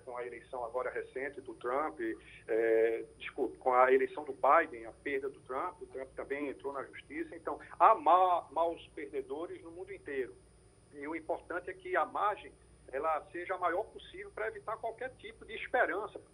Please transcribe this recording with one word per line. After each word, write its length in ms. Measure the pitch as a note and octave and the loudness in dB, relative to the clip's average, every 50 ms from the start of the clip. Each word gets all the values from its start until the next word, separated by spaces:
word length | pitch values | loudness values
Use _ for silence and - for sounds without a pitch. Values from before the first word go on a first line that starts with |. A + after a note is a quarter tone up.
| - | -8
com 100 | C3 A#2+ | -10 -10
a 100 | B2 A#2+ | -8 -8
eleição 380 | A#2 A#2 A2+ - - - B2+ A#2+ | -8 -10 -12 -14 -12 -10 -8 -6
agora 260 | A2+ A#2 B2+ B2 B2 | -4 -4 -4 -4 -4
recente 520 | A#2+ A#2 - - - C3 C#3 C#3+ C#3+ C3+ | -4 -6 -8 -8 -8 -8 -8 -8 -8 -10
do 120 | C3 B2 A2 | -14 -14 -12
Trump, 440 | - - A#2+ B2+ C#3+ D#3 D3+ - - A2+ A2+ G#2+ - - - - - - - | -8 -4 -2 -2 0 -2 -2 -4 -6 -6 -6 -6 -6 -10 -18 -20 -12 -4 0
é, 560 | A2+ A2+ A#2 A2+ A2+ A2+ A2+ A2+ A2+ A2+ A2+ - - - | 2 4 6 6 6 6 6 6 4 0 -6 -8 -14 -14
desculpe, 400 | - - - - B2+ - - - | -14 -10 -6 -4 -4 -4 -4 -2
com 160 | - C3 B2 | 2 4 6
a 180 | B2+ B2+ C3 | 8 8 8
eleição 320 | C3 C3 C3 B2+ - D3+ D3 | 8 6 4 2 -2 -6 -10
do 100 | - - | -10 -4
Biden, 520 | - - C3+ D3 E3+ D#3+ - B2 A#2 A#2 | 2 6 8 8 8 6 4 -2 -10 -12
a 60 | A2+ | -14
perda 380 | - - - C#3+ C#3 C3+ C3+ C3+ | -14 -10 -6 -4 -4 -4 -4 -6
do 100 | - B2+ | -8 -10
Trump, 400 | - - B2+ C#3 E3+ F3+ - - | -10 -8 -6 -6 -6 -6 -8 -10
o 40 | - - | -14 -14
Trump 200 | - B2+ C3+ C3 - | -12 -12 -12 -12 -10
também 340 | C#3 A#2+ - C3+ C#3+ D3 C3+ | -10 -8 -6 -6 -4 -4 -6
entrou 220 | A#2+ - - C3+ | -6 -8 -8 -8
na 120 | C#3 C#3 A#2 | -8 -8 -10
justiça. 520 | G2+ G2 - - - C#3 D#3+ E3 D#3+ E3+ | -10 -12 -18 -16 -12 -10 -10 -8 -8 -10
Então, 240 | E3 - E3 D3 - - - - - | -10 -8 -8 -8 -8 -10 -8 2 6
há 160 | E3+ G#3 A3+ | 8 8 8
ma-, 520 | A3 - D#3 F3 F#3 F#3 F#3 F3+ E3 - - | 6 6 6 6 8 8 6 4 2 0 -2
maus 360 | - D#3+ E3+ E3+ E3 - - - - | -2 0 0 0 0 -4 -10 -14 -14
perdedores 680 | E3+ D3 C3+ C#3+ C3+ B2+ B2+ C#3 D#3 E3+ F#3 F#3 D#3+ D#3+ | -12 -12 -8 -6 -6 -6 -6 -6 -8 -8 -8 -10 -12 -16
no 80 | E3 | -16
mundo 220 | E3 F3 F#3+ F#3+ G3 | -16 -16 -14 -14 -16
inteiro. 400 | E3+ - D3+ C#3+ C3+ B2 A2 - - - - - - - - _ _ _ _ - | -14 -12 -8 -6 -4 -6 -6 -8 -16 -20 -20 -20 -20 -20 -20 _ _ _ _ -16
E 120 | D3 C#3+ | -12 -8
o 100 | D3+ E3 | -8 -8
importante 540 | D#3+ D#3 - E3+ - - - E3 F3 F3 F#3 | -6 -6 -6 -6 -6 -6 -8 -8 -8 -8 -10
é 40 | F3+ | -12
que 220 | - - F3+ F3+ | -12 -6 -2 0
a 100 | E3+ D3+ | 0 0
margem 460 | - - D3 G3 G#3 G3 - D3+ C3 - - _ - - - - - | 0 -2 -2 0 0 -2 -4 -8 -16 -20 -20 _ -20 -20 -20 -14 -8
ela 300 | - C#3 D3+ D#3+ D#3 D3 D3+ - | -6 -2 0 0 0 -2 -4 -6
seja 240 | - E3+ F3 F3+ F#3 | -10 -8 -6 -6 -4
a 20 | F3 | -2
maior 260 | F3+ E3+ E3 F#3+ A3 | 0 0 0 0 -2
possível 460 | - - G3+ - - - F#3 G#3 G3+ - | -4 -8 -18 -18 -16 -16 -14 -16 -12 -8
para 140 | - G#3+ A3 | -6 -6 -6
evitar 300 | G#3+ G3+ G3+ G#3 A3 G#3 | -6 -8 -8 -8 -8 -6
qualquer 320 | - A3+ A3 - B3 C4 - - | -6 -6 -6 -8 -10 -10 -12 -12
tipo 280 | - A4 A4 - - | -16 -16 -16 -16 -16
de 80 | - A4 | -12 -10
esperança 640 | - - - - B3 G3+ D3+ E3 G3 G#3+ - - - | -10 -4 0 4 4 4 4 2 -2 -4 -6 -10 -14
por 120 | - _ | -18 _